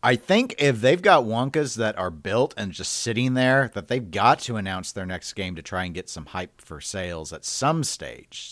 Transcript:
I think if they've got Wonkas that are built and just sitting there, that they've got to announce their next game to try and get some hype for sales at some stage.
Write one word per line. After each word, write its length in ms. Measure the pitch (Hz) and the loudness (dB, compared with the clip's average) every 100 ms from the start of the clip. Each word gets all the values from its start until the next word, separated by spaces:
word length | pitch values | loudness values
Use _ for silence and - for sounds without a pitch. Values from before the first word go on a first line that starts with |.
I 120 | 120 | 4
think 400 | 123 - 202 254 - | 2 4 2 2 2
if 220 | 143 117 | 2 4
they've 220 | 123 180 | 4 6
got 220 | 202 170 | 6 6
Wonkas 500 | 117 113 135 156 143 110 | 6 0 0 0 -2 0
that 220 | 110 107 | -2 0
are 120 | 92 | -4
built 440 | 80 85 107 139 - | -4 -2 2 2 -2
and 140 | 98 | -8
just 200 | 87 - | -6 -6
sitting 420 | - - 110 127 | -4 -2 0 0
there, 360 | 127 127 135 127 | 2 4 4 2
that 140 | - - | -4 -4
they've 220 | 127 107 | -4 -2
got 280 | 95 110 156 | 2 4 4
to 140 | - 113 | 0 -4
announce 360 | 95 92 92 | -4 -4 -6
their 120 | - | -8
next 280 | 92 90 - | -6 -6 -8
game 240 | - 92 85 | -8 -8 -8
to 40 | |
try 220 | - 92 | -6 -6
and 80 | 92 | -4
get 160 | 85 - | -6 -10
some 180 | - 73 | -14 -10
hype 340 | 92 90 _ | -8 -8 _
for 200 | - 78 | -18 -14
sales 520 | - 98 90 82 80 | -10 -6 -6 -8 -10
at 120 | - | -10
some 380 | - - 135 160 | -8 -2 0 0
stage. 640 | 143 - 71 58 - - - | -2 -4 -10 -14 -18 -16 -14